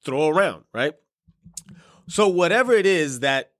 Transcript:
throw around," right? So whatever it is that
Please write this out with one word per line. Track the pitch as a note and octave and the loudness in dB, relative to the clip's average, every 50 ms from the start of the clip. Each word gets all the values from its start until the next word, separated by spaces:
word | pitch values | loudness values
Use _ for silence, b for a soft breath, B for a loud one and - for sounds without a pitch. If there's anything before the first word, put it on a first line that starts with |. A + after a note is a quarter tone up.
| _ | _
throw | - C3 C#3 D#3 D#3 | -6 -4 -2 0 0
around," | D3+ F3+ G3 E3+ G2+ D#2 _ _ _ | 2 0 0 -2 -4 -8 _ _ _
right? | A2+ B2+ D3 D3+ _ _ _ _ _ _ _ _ _ _ - _ - _ B B B B B B B B B | -6 -6 -6 -6 _ _ _ _ _ _ _ _ _ _ -20 _ -20 _ B B B B B B B B B
So | - - G#3+ G3 | -2 0 0 2
whatever | F3+ F3 F3+ E3 G3 A#3+ B3+ B3 B3 | 2 2 2 2 2 0 2 2 2
it | G#3+ F#3+ | 2 4
is | G3 F#3+ E3+ D#3 C#3+ C3 B2 | 2 2 2 0 -2 -4 -4
that | B2+ C#3 C3+ C3+ - _ _ _ | -2 -2 -2 -2 -4 _ _ _